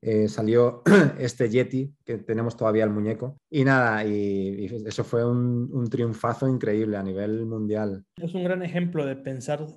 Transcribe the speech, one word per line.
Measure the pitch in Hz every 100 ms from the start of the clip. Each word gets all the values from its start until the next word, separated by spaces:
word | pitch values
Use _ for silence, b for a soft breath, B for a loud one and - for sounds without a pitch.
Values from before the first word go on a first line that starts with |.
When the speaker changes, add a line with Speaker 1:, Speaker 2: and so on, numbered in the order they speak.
Speaker 1:
eh, | - 110 107
salió | - 110 117 120 -
<clears throat> | - 196 147 -
este | 127 - 120
Yeti, | 113 127 131 139 -
que | - 113
tenemos | 95 110 117 113
todavía | 110 107
el | 110
muñeco. | 104 107 110 123 139 _
Y | 156
nada, | 135 131 120 107
y, | 107
y | 104 101 98 95 98 98 117 110
eso | 107
fue | 123 120 120
un, | 123 123 120 120
un | 135 120
triunfazo | 120 117 110 117 117 135
increíble | 127 110 107 110 101
a |
nivel | 95 95 104 110 113
mundial. | 113 107 107 107 98 - -
Speaker 2:
Es | 170
un | 185
gran | 180 185
ejemplo | 175 175 175 165
de | 139 135
pensar | 139 135 117 147 151